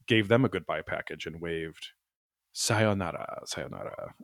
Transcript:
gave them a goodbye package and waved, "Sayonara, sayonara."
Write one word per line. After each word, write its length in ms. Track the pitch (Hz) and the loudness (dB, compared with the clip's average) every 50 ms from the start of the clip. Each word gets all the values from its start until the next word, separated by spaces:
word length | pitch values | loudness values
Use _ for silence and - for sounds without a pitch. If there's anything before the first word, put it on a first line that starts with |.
| _ - | _ 4
gave 200 | 117 110 104 98 | 4 4 6 6
them 180 | 113 123 135 | 6 6 6
a 40 | 113 | 4
goodbye 320 | - 92 78 - 78 78 | 2 -2 -2 -2 -4 -4
package 440 | - - 80 78 - - 82 76 - | -2 -4 -6 -6 -4 -8 -8 -8 -8
and 140 | 82 78 82 | -10 -8 -6
waved, 500 | 85 85 82 82 80 80 80 - - - - _ _ _ _ _ _ _ _ _ _ _ _ | -4 -4 -2 -2 -2 -6 -8 -12 -16 -18 -18 _ _ _ _ _ _ _ _ _ _ _ _
"Sayonara, 880 | - - - 113 107 110 107 101 98 92 82 - - - - - - - | -4 0 2 4 6 6 4 4 2 0 -2 -4 -6 -8 -8 -8 -10 -8
sayonara." 680 | - - - - - - 50 - - - - - - - _ | -8 -6 -6 -6 -8 -8 -8 -8 -8 -8 -8 -10 -10 -12 _